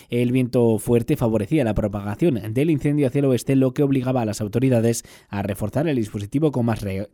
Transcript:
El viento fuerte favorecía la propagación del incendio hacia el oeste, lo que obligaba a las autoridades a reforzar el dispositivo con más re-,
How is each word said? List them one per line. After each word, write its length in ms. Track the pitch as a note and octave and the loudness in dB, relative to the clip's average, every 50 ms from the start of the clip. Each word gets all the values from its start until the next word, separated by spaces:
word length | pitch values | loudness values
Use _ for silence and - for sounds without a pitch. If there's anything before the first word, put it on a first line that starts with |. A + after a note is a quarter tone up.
| - - | -10 -4
El 200 | B2 A#2+ B2 A#2+ | -2 0 0 2
viento 460 | B2 C3 B2+ A#2 - B2+ A#2 A2+ A2 | 2 0 0 0 2 2 4 4 2
fuerte 400 | G2+ - B2 A#2+ A#2 A#2 - D3+ | 2 0 2 0 2 2 0 -2
favorecía 460 | - C3 A2+ A2 A2 G2 - D#3 D#3 B2+ | 0 0 0 0 0 0 0 0 0 0
la 100 | A2 G#2 | 0 0
propagación 800 | G#2+ G#2+ G2+ G2+ G2+ G2+ G#2 G2+ - E3 F3 C3+ G#2 - G#2+ G#2+ | 0 -2 -2 -4 -4 -6 -6 -4 0 0 0 0 0 -4 -4 -2
del 160 | B2+ D3 E3+ | 0 0 0
incendio 380 | D#3 C3+ - D3 D3 D3 C#3+ | 0 0 0 0 0 2 0
hacia 120 | B2+ - C#3+ | 0 0 0
el 60 | C#3 | 2
oeste, 300 | C3+ B2+ A2+ - - C3+ | 2 2 0 0 2 2
lo 180 | C3+ C3 B2+ B2+ | 2 2 2 2
que 80 | - | 0
obligaba 400 | D3 C#3 C#3 C3+ B2 C3 B2+ B2 | 0 2 2 0 0 -2 -2 -2
a 40 | A2+ | -2
las 160 | G#2+ G2+ - | -2 -4 -4
autoridades 600 | A2 G#2 G#2 A#2+ C3 C3+ B2 A2+ A2 A#2 A#2 - - - - - _ | -4 -2 -2 0 2 4 4 4 4 2 0 0 -6 -14 -20 -20 _
a 140 | - - G2+ | -10 -6 -4
reforzar 460 | G2 G2+ G2 - - - - C#3+ D#3 | -4 -4 -4 -4 -4 -4 -4 -2 -2
el 80 | E3+ C#3+ | 0 0
dispositivo 560 | A#2+ A2 G#2+ - G#2+ G2+ G#2 - C#3 D#3+ D3+ | -2 -2 -4 -6 -8 -6 -4 -2 0 0 0
con 160 | C3+ B2 A#2 | 0 0 0
más 140 | A#2 G#2+ G2+ | 0 -2 -2
re-, 260 | G#2+ G2 F#2+ F#2+ G#2+ - | -4 -6 -6 -6 -8 -10